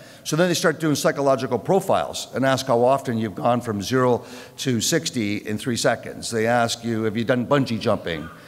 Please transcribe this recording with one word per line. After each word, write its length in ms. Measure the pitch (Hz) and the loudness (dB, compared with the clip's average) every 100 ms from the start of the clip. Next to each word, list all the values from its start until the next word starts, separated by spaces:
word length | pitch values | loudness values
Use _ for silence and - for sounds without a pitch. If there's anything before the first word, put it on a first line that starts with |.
| - - - | -20 -16 -4
So 100 | 156 | 0
then 140 | 180 | 2
they 40 | |
start 280 | 165 165 160 | 2 0 0
doing 140 | 160 135 | 0 2
psychological 600 | 165 151 139 131 131 117 | 0 2 2 2 0 -2
profiles 680 | - 190 185 98 64 - - 117 | 2 0 2 0 0 -6 -8 0
and 100 | 135 | 2
ask 220 | 127 131 | 2 2
how 160 | 120 | 4
often 340 | 123 135 131 113 | 4 4 0 -2
you've 180 | 110 87 | -4 0
gone 260 | 120 120 | 0 2
from 200 | 120 101 | 0 -4
zero 440 | 95 127 127 117 - - - - | 0 2 2 2 -2 -16 -16 -6
to 240 | 139 117 | -2 0
sixty 560 | - 165 165 123 101 104 | 0 -2 -2 -4 -2 -4
in 200 | - 104 | -4 -6
three 200 | 131 113 | -4 0
seconds. 520 | 135 113 - - - | 0 0 -4 -12 -4
They 160 | 113 113 | 0 2
ask 380 | 120 117 - | 2 2 -2
you, 200 | 117 110 | -4 -2
"Have 120 | 110 107 | 0 0
you 80 | |
done 240 | 110 127 110 | 0 0 2
bungee 320 | 143 127 110 | 2 2 0
jumping?" 480 | 113 101 87 80 80 - | 0 0 -2 -6 -8 -16